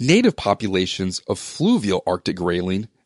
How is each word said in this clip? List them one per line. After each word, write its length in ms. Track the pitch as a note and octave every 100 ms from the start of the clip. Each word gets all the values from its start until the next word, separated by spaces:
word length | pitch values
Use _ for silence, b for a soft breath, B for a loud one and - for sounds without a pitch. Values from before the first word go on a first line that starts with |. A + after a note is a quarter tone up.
native 340 | B2+ F#3+ F3
populations 880 | - G2+ G2+ G#2 F#2+ F#2 - F#2 F#2 -
of 100 | G2+
fluvial 640 | - - F3+ B3 G2+ F#2
Arctic 300 | - F2+ G2
grayling 540 | F2+ F2 F2 F2+ F#2+ A2 _